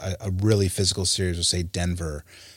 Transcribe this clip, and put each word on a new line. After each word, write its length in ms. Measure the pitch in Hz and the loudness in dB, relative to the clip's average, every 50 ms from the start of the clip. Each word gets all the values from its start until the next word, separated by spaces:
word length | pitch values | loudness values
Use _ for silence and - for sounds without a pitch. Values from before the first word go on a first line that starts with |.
a, 160 | - 95 92 - | -6 -6 -6 -6
a 100 | - 101 | -4 -4
really 380 | 92 92 101 107 110 101 98 92 | -2 0 4 4 6 6 4 2
physical 380 | - - 98 92 - 101 92 | 2 0 0 0 0 0 0
series 300 | - - - 95 90 87 87 | 0 0 0 0 -2 0 0
with, 80 | 82 | 0
say, 160 | - - 90 87 | 0 0 0 -2
Denver, 640 | 82 - 90 87 87 87 85 85 80 76 76 - - - - - - - | -4 -4 -2 -2 -2 -2 -2 -4 -6 -6 -8 -10 -14 -20 -20 -20 -20 -20